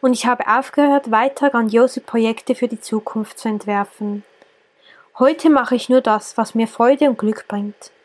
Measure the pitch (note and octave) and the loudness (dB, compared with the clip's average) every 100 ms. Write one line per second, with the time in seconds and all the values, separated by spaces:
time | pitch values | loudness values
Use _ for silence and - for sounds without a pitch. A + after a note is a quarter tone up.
0 | C4 A#3+ A#3 A#3+ - A#3 C4+ - C#4+ C#4 | 0 0 0 -2 0 -2 0 0 2 2
1 | C4 A3 C4 C#4 C#4 B3 A3+ A3 B3 B3 | 2 0 0 0 0 0 0 2 2 0
2 | - A#3 A3+ A3+ - B3 A#3+ A#3 - A3 | -4 -2 -2 -2 -4 -4 -4 -6 -6 -6
3 | G#3+ A3 G#3+ - A#3 G#3+ G3+ G3+ G3+ - | -4 -8 -8 -8 -6 -6 -4 -4 -4 -8
4 | G#3 G#3 - _ _ _ _ _ _ _ | -8 -8 -12 _ _ _ _ _ _ _
5 | _ - C4 D#4+ D#4+ C#4+ A#3+ B3 - B3+ | _ 2 2 4 2 2 2 -2 2 2
6 | B3+ G#3 - - A3 A3+ A3+ - A#3 C#4 | 2 -2 -2 -4 -4 -2 -4 0 2 4
7 | D4 A#3 G#3+ G#3+ - G#3 G#3 - - _ | 2 0 -4 -4 -8 -8 -8 -12 -20 _